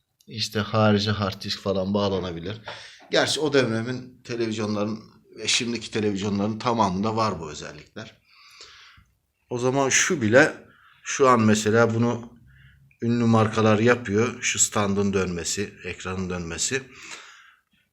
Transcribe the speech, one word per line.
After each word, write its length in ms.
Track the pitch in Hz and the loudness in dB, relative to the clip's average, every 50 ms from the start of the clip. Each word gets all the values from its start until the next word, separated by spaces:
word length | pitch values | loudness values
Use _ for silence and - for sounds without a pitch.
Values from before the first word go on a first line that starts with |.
| _ _ _ _ _ | _ _ _ _ _
İşte 340 | - - 107 104 - - 110 | -14 -10 -8 -8 -6 -4 -6
harici 500 | 101 - - 110 107 107 104 101 104 110 | -4 0 2 4 4 6 4 4 2 0
hard 320 | 104 95 104 95 92 - | -2 -2 -2 -4 -4 -6
disk 180 | - 101 - - | -10 -10 -10 -6
falan 340 | - 101 95 95 92 95 101 | -4 -2 -2 -2 -2 -2 0
bağlanabilir. 680 | 104 101 101 95 92 90 92 82 82 82 92 110 113 - - - - - - - - - - | 0 0 0 -2 -2 -4 -6 -8 -8 -8 -10 -10 -10 -12 -16 -16 -16 -18 -20 -20 -20 -10 -2
Gerçi 300 | - 165 135 113 - 135 | 0 0 0 0 -2 -2
o 120 | 156 147 | -2 2
dönemin 720 | 135 139 123 113 110 113 113 123 127 127 127 - - _ - | 2 2 2 2 -2 -4 -4 -6 -8 -10 -12 -16 -20 _ -14
televizyonların 760 | - 120 117 117 110 107 110 107 104 104 101 104 110 107 107 - - _ _ _ _ - - | -10 -6 -6 -4 -4 -4 -4 -4 -4 -2 -2 -2 -4 -6 -8 -12 -18 _ _ _ _ -18 -10
ve 100 | 110 101 | -4 -2
şimdiki 420 | - - 127 117 117 113 110 - | -2 -2 -2 -4 -6 -8 -8 -6
televizyonların 680 | - 113 107 104 101 95 98 104 98 101 101 107 110 110 | -4 -2 -2 -2 -2 -2 -4 -2 -2 -2 -2 -2 -2 -2
tamamında 580 | - 127 117 117 107 98 90 95 101 110 110 | -2 -2 0 2 2 0 0 -2 -2 -2 0
var 240 | 113 113 107 95 80 | 0 -2 -2 -2 -6
bu 100 | 80 78 | -10 -12
özellikler. 720 | 76 - 85 78 73 76 - _ - 107 110 - - _ _ _ _ _ _ - - - - - - - - - - - _ _ _ _ _ _ _ _ _ - | -12 -14 -14 -14 -16 -18 -20 _ -18 -16 -16 -18 -18 _ _ _ _ _ _ -20 -20 -20 -20 -20 -20 -20 -20 -20 -20 -20 _ _ _ _ _ _ _ _ _ -8
O 80 | 123 120 | -6 -2
zaman 300 | 120 127 127 139 135 131 | 0 0 2 2 2 2
şu 340 | 120 - - - 190 147 | 2 0 0 0 -2 0
bile, 400 | 113 104 110 131 156 117 - - - _ _ _ _ _ _ _ - | 2 6 6 6 6 6 2 -6 -18 _ _ _ _ _ _ _ -12
şu 240 | - - - 139 131 | -6 0 4 6 6
an 120 | 127 117 | 6 6
mesela 540 | 110 107 107 107 - 107 107 117 117 117 113 | 6 6 4 4 4 4 4 4 4 4 4
bunu 380 | 117 120 120 117 117 - - - - _ _ _ _ _ - _ _ _ _ _ - | 2 0 0 0 -2 -6 -14 -20 -20 _ _ _ _ _ -20 _ _ _ _ _ -6
ünlü 220 | - 117 117 120 117 | -2 -2 0 2 2
markalar 540 | 113 113 110 110 110 - 110 107 110 107 104 | 4 4 4 4 2 2 2 4 4 4 6
yapıyor. 640 | 113 120 123 123 120 101 98 107 117 123 - - | 6 4 2 2 0 -2 0 0 0 0 -2 -6
Şu 160 | - - - 104 | -6 -4 0 0
standın 540 | - - - 110 104 98 98 101 101 101 | -2 0 0 -2 0 0 0 0 0 0
dönmesi, 640 | 95 98 92 92 87 85 82 - - 98 101 82 - - - | 2 0 0 -2 -4 -6 -6 -6 -4 -4 -6 -8 -8 -14 -12
ekranın 460 | 90 87 - - 92 92 95 95 90 | -12 -12 -10 -10 -8 -6 -6 -6 -6
dönmesi. 520 | 90 90 87 82 82 80 - - 127 135 131 - - - - - - - - - - - - - _ _ _ _ _ _ _ _ | -6 -6 -6 -8 -6 -4 -4 -4 -4 -6 -8 -10 -20 -20 -18 -18 -18 -18 -20 -20 -20 -20 -20 -20 _ _ _ _ _ _ _ _